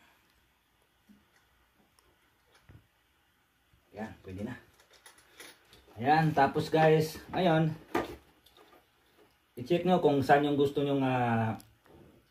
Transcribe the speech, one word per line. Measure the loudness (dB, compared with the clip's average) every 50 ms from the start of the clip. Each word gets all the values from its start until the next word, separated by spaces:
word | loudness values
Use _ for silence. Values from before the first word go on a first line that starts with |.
| _ _ _ _ _ _ _ _ _ _ _ _ _ _ _ _ _ _ _ _ _ _ -20 _ _ _ _ _ _ _ _ _ _ _ _ _ _ _ _ _ _ _ _ _ _ _ _ _ _ _ _ _ _ -20 -20 -20 _ _ _ _ _ _ _ _ _ _ _ _ _ _ _ _ _ _ _ _ _ _ -14
Ayan, | -12 -12 -12 -14 -16 -18 -16
pwede | -12 -10 -10
na. | -10 -12 -14 -18 _ _ _ _ _ _ _ -20 -20 -20 _ _ _ _ -20 -20 -20 -20 _ _ _ -20 -20 _ _ -14
Ayan, | -4 0 2 2 2 2 2 2
tapos | 2 2 2 0 -2 -4 0
guys, | 2 4 4 6 4 4 2 0 -6 -12 -16 -10 -4
ngayon, | -2 0 2 2 2 2 0 -4 -8 -10 -8 -6 -6 -6 -8 -10 -18 _ _ _ _ _ _ _ -20 -20 _ -20 -20 _ _ _ _ _ _ _ _ _ _ _ _ _ _ _
i-check | -10 -4 -2 -2 0 2 2
nyo | 2 2 2
kung | 2 2 2
saan | 2 4 4 4 4
yung | 2 0 0
gusto | 0 0 0 -2 -2
nyong, | -2 -2 -2
ah, | 0 0 0 0 0 0 0 0 -2 -2 -4 -8 -12 _ _ _ _ -20 -20 -20 -20 -20 -20 _ _ _